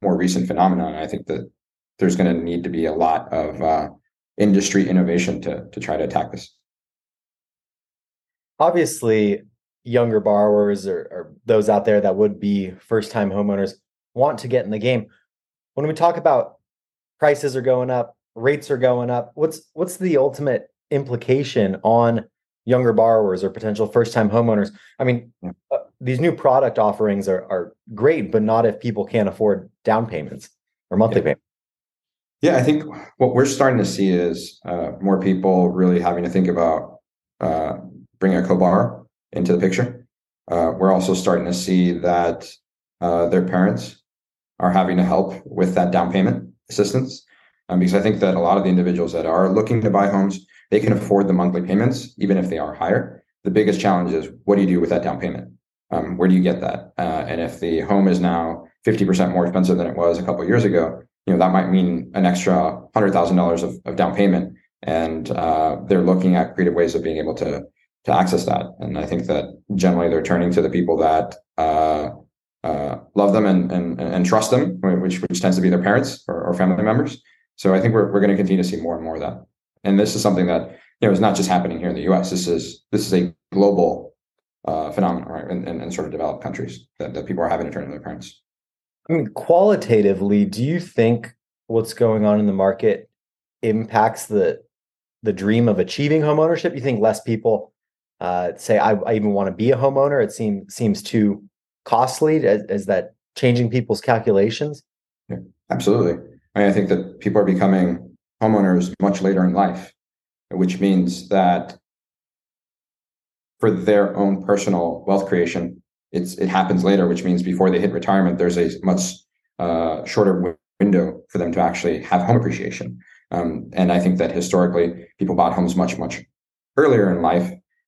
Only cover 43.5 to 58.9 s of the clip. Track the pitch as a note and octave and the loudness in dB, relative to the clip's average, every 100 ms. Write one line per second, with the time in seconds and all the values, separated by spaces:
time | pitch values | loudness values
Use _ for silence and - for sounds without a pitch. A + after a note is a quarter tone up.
43.5 | F2+ G2 A#2 - - _ _ _ _ _ | 2 2 0 -8 -18 _ _ _ _ _
44.5 | - F2+ F#2 F#2 F2+ F2+ F2 F#2+ - - | -4 0 2 2 0 2 0 0 -6 -10
45.5 | - F#2 F#2 F2+ F2+ F2 G2 G#2 - - | -2 0 0 0 0 0 0 0 -2 -8
46.5 | - - - G2+ B2+ C3 - _ _ _ | -18 -6 -2 0 -2 -4 -8 _ _ _
47.5 | _ - F2+ F2+ F#2+ G#2+ F#2 F#2+ F2+ F2 | _ -4 0 2 2 2 2 0 2 2
48.5 | G2 F#2 F2+ F2+ F2+ E2 E2+ D#2+ E2+ F#2+ | 2 4 2 2 0 -2 -2 0 2 2
49.5 | G#2 A2 A#2 G#2+ G2 G2+ G2 G2 - - | 2 2 0 2 2 2 2 0 -4 -14
50.5 | _ _ G#2 - G2 - G2 F#2+ F2+ F2+ | _ _ 0 2 0 2 0 2 0 0
51.5 | F2+ F2+ G2+ B2 B2+ - - F#2+ F#2+ F2 | -2 -2 0 0 -2 -8 -6 -2 0 -2
52.5 | D#2 D2+ - E2+ A2 - - _ _ G2 | -4 -8 -6 -2 -2 -2 -12 _ _ -2
53.5 | G#2+ G2+ F#2 G#2 F2+ F2 D#2+ - - - | 0 2 0 0 0 0 -4 -6 -6 0
54.5 | G2+ F2+ F2 E2 F2 D#2+ - E2+ B1 - | 2 2 2 0 -2 -4 -6 -8 -8 -14
55.5 | - _ _ _ E2 D#2 F#2 F#2 F#2 F2+ | -20 _ _ _ -6 -6 0 4 4 2
56.5 | - - - - - E2+ D#2 - E2 E2 | 0 -4 -8 -8 -6 -4 -4 -6 -6 -6
57.5 | - E2+ D#2+ F#2+ G2+ F#2+ F2 F2 E2+ E2 | -6 -2 -2 2 4 4 4 2 0 -4
58.5 | D#2+ - _ A2+ | -8 -14 _ -2